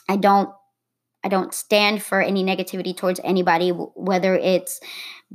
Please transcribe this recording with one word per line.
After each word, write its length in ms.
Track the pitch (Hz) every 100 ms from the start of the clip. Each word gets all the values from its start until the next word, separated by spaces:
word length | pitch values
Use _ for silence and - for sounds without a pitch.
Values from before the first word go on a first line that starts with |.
| -
I 80 | 196
don't 340 | 202 202 196 - _ _ _ _ _ _ -
I 20 |
don't 260 | 190 185
stand 500 | - - 208 208 208
for 180 | - 196
any 220 | 190 196
negativity 520 | 190 185 - 185 180 180
towards 240 | 185 185
anybody, 460 | - 190 180 165 180
w-, 220 | 175 - -
whether 400 | 190 185 190 185
it's 440 | 185 180 180 - - - - - -